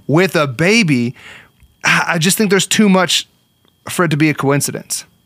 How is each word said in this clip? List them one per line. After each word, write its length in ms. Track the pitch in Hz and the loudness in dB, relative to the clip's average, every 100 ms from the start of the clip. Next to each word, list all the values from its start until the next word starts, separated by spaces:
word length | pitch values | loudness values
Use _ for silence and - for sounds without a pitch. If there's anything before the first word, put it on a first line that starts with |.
| - | 0
with 300 | 151 185 170 | 0 2 0
a 100 | 147 | -2
baby, 680 | 117 170 226 185 127 120 - - - - _ _ _ | 0 0 2 2 0 -2 -6 -16 -20 -20 _ _ _
I, 200 | - 170 - | -2 -2 0
I 40 | 165 | 0
just 200 | 160 - | 0 0
think 100 | 214 | 0
there's 180 | 190 - | 0 0
too 220 | - 214 | 2 4
much 400 | 185 175 - - _ _ _ _ _ - | 4 2 -2 -6 _ _ _ _ _ -10
for 160 | - 175 | -2 -2
it 20 | |
to 80 | 151 | 0
be 140 | 156 | 0
a 40 | |
coincidence. 720 | 143 135 139 139 127 - - - _ | 0 0 0 -2 -8 -10 -12 -12 _